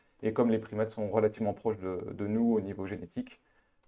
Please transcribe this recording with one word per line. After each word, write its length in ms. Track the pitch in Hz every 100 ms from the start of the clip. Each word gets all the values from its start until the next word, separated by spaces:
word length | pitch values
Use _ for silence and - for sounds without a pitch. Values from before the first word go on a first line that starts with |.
| _ _
Et 100 | 110
comme 160 | 113 117
les 80 | 110
primates 320 | - 104 110
sont 180 | - 104
relativement 440 | 107 107 107 104
proches 240 | 101 117 101
de, 340 | 92 90 -
de 140 | 95 101
nous 280 | 110 117
au 60 | 110
niveau 280 | 98 98 95
génétique, 520 | 98 - - 127 - _ _ _ _